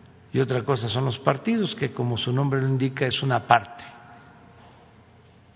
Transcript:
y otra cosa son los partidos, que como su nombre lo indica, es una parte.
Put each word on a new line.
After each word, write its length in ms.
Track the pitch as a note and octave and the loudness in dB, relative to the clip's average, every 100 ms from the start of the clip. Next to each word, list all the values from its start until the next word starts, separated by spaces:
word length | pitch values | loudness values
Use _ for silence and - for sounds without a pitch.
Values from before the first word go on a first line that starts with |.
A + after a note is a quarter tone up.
| - - - | -20 -20 -4
y 80 | B2+ | -2
otra 220 | C3 B2+ | 0 0
cosa 260 | A2 C3 A2+ | 0 -2 -2
son 180 | G#2+ C3+ | -2 -2
los 120 | A2 | 0
partidos, 560 | - C#3 A3 A#3 F#3 | 0 0 0 0 -2
que 180 | - C3+ | -2 -4
como 240 | - B2 A2 | -2 -2 -2
su 160 | - | -2
nombre 280 | B2+ C#3+ C3+ | 0 0 0
lo 80 | C3+ | 0
indica, 380 | C3 C3 C3 C3 | 0 0 0 -2
es 160 | - | -2
una 240 | C#3 A#2+ - | 0 0 6
parte. 380 | A#2 - - - - - - - - - - - - - - - - - - - | 6 6 -10 -18 -20 -20 -20 -20 -20 -20 -20 -20 -20 -20 -20 -20 -20 -20 -20 -20